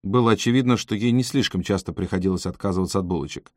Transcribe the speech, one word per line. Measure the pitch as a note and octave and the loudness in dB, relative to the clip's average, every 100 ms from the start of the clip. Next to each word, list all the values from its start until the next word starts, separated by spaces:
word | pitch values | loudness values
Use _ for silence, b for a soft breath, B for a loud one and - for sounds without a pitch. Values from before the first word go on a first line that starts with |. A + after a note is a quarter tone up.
Было | G2 A#2+ A#2 | 2 2 4
очевидно, | G#2 A#2+ B2+ B2 A2+ | 4 4 2 4 0
что | - | 0
ей | G#2 A#2+ | -2 2
не | B2 | 2
слишком | A#2+ C#3 G#2 F#2 | 2 0 0 -2
часто | F2 G2 - | -2 -2 -2
приходилось | F2+ F#2 F#2 F#2+ F2+ F#2 | -6 -4 0 0 -2 -4
отказываться | - G2+ F#2 F2+ G2 | -4 -2 -2 -2 -2
от | F2+ | -2
булочек. | F2 C#2+ - _ | -4 -6 -12 _